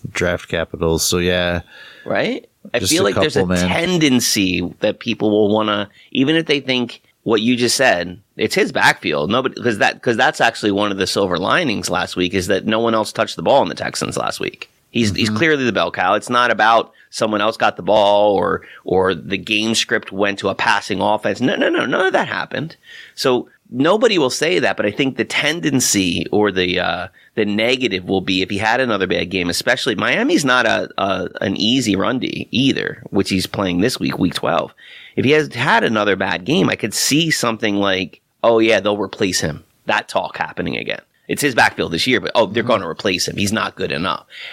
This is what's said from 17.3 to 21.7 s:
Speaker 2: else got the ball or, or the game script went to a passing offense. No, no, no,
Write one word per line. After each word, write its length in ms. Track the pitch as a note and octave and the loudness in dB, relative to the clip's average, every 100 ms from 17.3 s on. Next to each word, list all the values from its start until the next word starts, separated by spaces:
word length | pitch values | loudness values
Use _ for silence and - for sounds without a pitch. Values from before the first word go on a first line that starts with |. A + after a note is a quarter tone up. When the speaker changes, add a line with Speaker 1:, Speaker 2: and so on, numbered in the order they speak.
| G#2 | 2
Speaker 2:
else 160 | G#2+ - | 0 2
got 200 | A2 - | 0 0
the 40 | |
ball 520 | F2+ G#2+ G2+ G2+ G#2 F#2+ | 2 4 6 6 4 4
or, 280 | F#2 E2+ - - | 0 -2 -8 -16
or 320 | - F2+ F#2 E2+ | -2 2 2 0
the 220 | - G2 | -4 -6
game 360 | F2+ G#2+ A2 | -2 -2 0
script 380 | A2 - A2 - | -2 -2 -4 -4
went 260 | G2 G2+ G2+ | -2 -2 0
to 100 | G2 | -4
a 60 | F#2+ | 0
passing 460 | A#2 G2+ - F#2+ | 0 0 0 -2
offense. 380 | G2+ G#2+ A2+ G2 | 0 0 -2 -2
No, 140 | B2 - | -2 0
no, 140 | |
no, 160 | - | 0